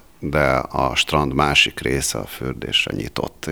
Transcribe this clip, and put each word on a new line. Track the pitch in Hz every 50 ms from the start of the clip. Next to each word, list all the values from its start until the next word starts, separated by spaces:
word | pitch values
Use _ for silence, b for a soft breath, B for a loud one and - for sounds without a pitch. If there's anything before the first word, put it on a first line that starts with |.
| - - - -
de | - 76 71 76 71 65 65 65 - -
a | - 69 67 65 -
strand | - - - - 76 73 67 67
másik | 71 73 71 71 - - - - -
része | - 60 67 69 67 - - 55
a | 50
fürdésre | - - - 62 65 64 - - - - - - - -
nyitott, | - - - - - - - - - - 76